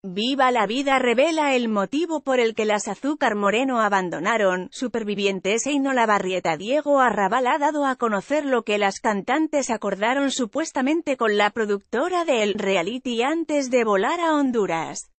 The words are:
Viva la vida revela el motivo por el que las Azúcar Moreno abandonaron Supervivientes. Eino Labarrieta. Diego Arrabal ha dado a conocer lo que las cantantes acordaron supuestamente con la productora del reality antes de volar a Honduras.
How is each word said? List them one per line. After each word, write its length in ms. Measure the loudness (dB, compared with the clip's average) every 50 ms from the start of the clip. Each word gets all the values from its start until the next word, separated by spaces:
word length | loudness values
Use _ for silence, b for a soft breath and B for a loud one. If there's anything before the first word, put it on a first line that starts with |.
| -10
Viva 460 | -8 -6 -4 -2 -2 0 2 2 2
la 160 | 4 2 0
vida 320 | 0 -2 -2 0 2 2 2
revela 560 | 2 2 4 4 4 2 2 2 0 2 2
el 160 | 0 0 0
motivo 520 | 0 0 -2 0 -2 -4 -2 -2 -4 -6
por 180 | -2 0 0 2
el 160 | 2 0 0
que 100 | 0 0
las 220 | 0 0 0 -2 -4
Azúcar 480 | -8 -4 -4 -4 -2 0 0 0 0
Moreno 460 | 2 0 2 2 2 0 0 0 2
abandonaron 840 | 2 2 2 0 0 -2 -4 -4 -2 0 0 2 2 2 0 0 -4 -8
Supervivientes. 960 | -10 -8 -8 -4 -4 -4 -4 -4 -4 0 0 0 -2 0 -2 -2 -2 0 0 -2
Eino 260 | -2 0 0 0 2
Labarrieta. 640 | 2 2 2 2 0 0 -2 -4 -2 -2 -2 -4 -2
Diego 420 | -2 -2 -2 0 2 2 4 4
Arrabal 460 | 4 4 2 2 0 0 2 0 0
ha 140 | 0 0 2
dado 260 | 0 0 0 0 -2
a 100 | -2 -2 -2
conocer 460 | -2 -2 -2 -2 -2 -2 -2 -2 0
lo 200 | 0 -2 -2 0
que 160 | 0 -2 0
las 200 | 0 -2 -2 -2
cantantes 680 | -2 -2 -2 -2 -2 -2 0 0 0 0 0 -2 -2 -2
acordaron 640 | -4 -4 -2 -4 -2 -2 0 0 0 0 0 -2
supuestamente 840 | -2 -2 -4 -4 _ -4 -6 -4 -2 -2 0 0 0 0 0 -2 -2 0
con 200 | 0 0 2 2
la 140 | 2 2
productora 760 | 0 -2 -2 -2 -2 -4 _ _ -4 -2 -2 0 0 -2 0
del 300 | 2 2 2 2 0 0
reality 680 | -2 0 0 0 0 0 -2 -6 -6 _ -4 -2 -2
antes 480 | 0 0 0 -2 -2 0 0 -2 0 2
de 140 | 2 2 2
volar 360 | 4 2 2 2 0 0 0
a 120 | 0 2 2
Honduras. 800 | 2 2 2 0 0 0 0 -2 -4 -4 -6 -10 -12 -14 _ _ _